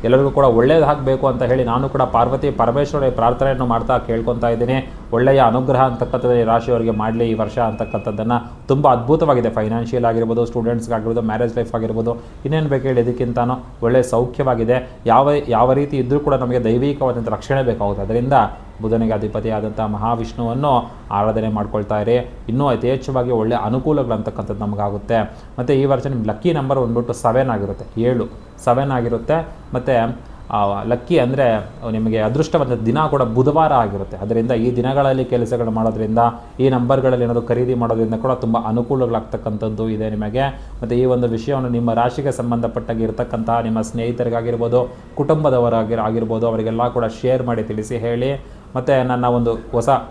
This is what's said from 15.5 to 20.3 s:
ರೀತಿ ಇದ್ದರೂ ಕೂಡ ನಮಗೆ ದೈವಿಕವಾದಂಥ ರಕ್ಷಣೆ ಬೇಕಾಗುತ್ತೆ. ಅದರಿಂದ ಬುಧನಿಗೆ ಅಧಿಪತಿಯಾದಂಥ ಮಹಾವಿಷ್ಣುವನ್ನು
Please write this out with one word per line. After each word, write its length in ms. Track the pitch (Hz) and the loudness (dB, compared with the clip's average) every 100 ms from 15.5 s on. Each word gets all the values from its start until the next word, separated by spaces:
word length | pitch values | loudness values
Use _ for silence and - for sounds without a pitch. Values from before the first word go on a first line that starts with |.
| 113 123 | 2 4
ರೀತಿ 240 | 131 143 143 | 4 2 -2
ಇದ್ದರೂ 220 | 123 143 | 0 0
ಕೂಡ 140 | 147 | 2
ನಮಗೆ 300 | 135 123 123 | 0 2 0
ದೈವಿಕವಾದಂಥ 680 | 113 120 139 143 135 123 113 | 2 2 2 0 0 0 -2
ರಕ್ಷಣೆ 340 | 107 - 139 | -4 -2 0
ಬೇಕಾಗುತ್ತೆ. 400 | 127 107 101 101 | 2 0 0 -2
ಅದರಿಂದ 300 | 98 113 127 135 104 - - - | 0 0 4 4 4 -2 -16 -8
ಬುಧನಿಗೆ 320 | 110 113 113 | -2 0 2
ಅಧಿಪತಿಯಾದಂಥ 680 | 110 107 107 110 110 107 104 | 0 -2 -4 -2 -2 -4 -4
ಮಹಾವಿಷ್ಣುವನ್ನು 1120 | 107 107 110 117 113 | -4 -2 -2 -2 -4